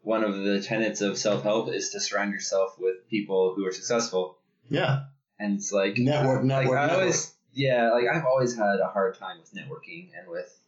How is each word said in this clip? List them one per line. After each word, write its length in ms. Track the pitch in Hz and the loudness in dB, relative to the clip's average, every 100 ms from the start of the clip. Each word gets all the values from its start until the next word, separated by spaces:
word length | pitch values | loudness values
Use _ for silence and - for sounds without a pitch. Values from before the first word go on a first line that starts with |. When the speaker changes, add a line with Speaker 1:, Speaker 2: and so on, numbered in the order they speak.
Speaker 1:
one 200 | 101 110 | -2 0
of 140 | 107 98 | 0 -2
the 160 | 98 101 | 0 -2
tenets 400 | - 113 110 101 | -2 -2 -2 0
of 160 | 101 95 | -2 0
self-help 560 | 107 101 104 113 113 | 0 0 2 0 0
is 160 | 101 95 | -4 -6
to 100 | 101 | -6
surround 320 | - 101 101 | -4 -2 -2
yourself 440 | 98 - 98 95 - | -4 -2 0 0 0
with 300 | 92 92 _ | -2 -2 _
people 460 | 110 95 95 92 98 | -4 0 2 2 2
who 80 | 95 | -4
are 60 | |
successful. 640 | 92 - 117 117 92 90 - _ _ _ | -4 -2 -2 0 -2 -4 -8 _ _ _
Speaker 2:
Yeah. 360 | 160 156 135 - _ _ _ | -2 0 0 -4 _ _ _
Speaker 1:
And 140 | 104 | -4
it's 180 | 101 - | -2 -2
like, 240 | 101 98 113 | 0 0 2
Speaker 2:
Network, 440 | 123 147 131 127 | 0 2 2 2
Speaker 1:
like, 40 | |
Speaker 2:
network, 340 | 131 135 131 131 | 2 2 2 2
Speaker 1:
I 80 | 147 | 2
Speaker 2:
network. 120 | 180 | 2
Speaker 1:
always, 340 | 185 165 - _ _ | 2 0 -4 _ _
yeah, 360 | 127 135 123 117 | -2 2 4 4
like, 120 | 120 123 | 4 2
I've 200 | 160 127 | 0 2
always 280 | 131 123 | 2 2
had 260 | 117 104 98 | 2 2 2
a 80 | 82 | 2
hard 300 | 101 95 95 | 2 0 -2
time 200 | 95 87 | -12 -14
with 140 | 80 | -16
networking 560 | 98 - 80 - 85 90 82 | -14 -12 -14 -14 -18 -16 -20
and 120 | 90 | -12
with 260 | 85 76 _ | -10 -10 _